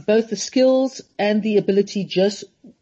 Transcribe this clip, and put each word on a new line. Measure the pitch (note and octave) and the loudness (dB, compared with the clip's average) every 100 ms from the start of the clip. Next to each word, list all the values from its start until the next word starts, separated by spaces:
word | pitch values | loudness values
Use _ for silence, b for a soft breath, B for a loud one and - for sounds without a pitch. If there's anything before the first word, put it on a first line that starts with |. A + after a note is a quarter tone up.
| D3 | 0
both | A3 A3 | 0 0
the | G3+ | -6
skills | - C4 C4 C4 C4 - - - | -4 2 4 4 0 -6 -12 -4
and | G#3 G#3+ | 0 0
the | G#3+ G3+ | 0 0
ability | G3+ G3 G3+ G3+ | 2 0 0 -4
just, | E3 F3+ G3+ G3+ - _ - _ | -4 0 0 -2 -12 _ -20 _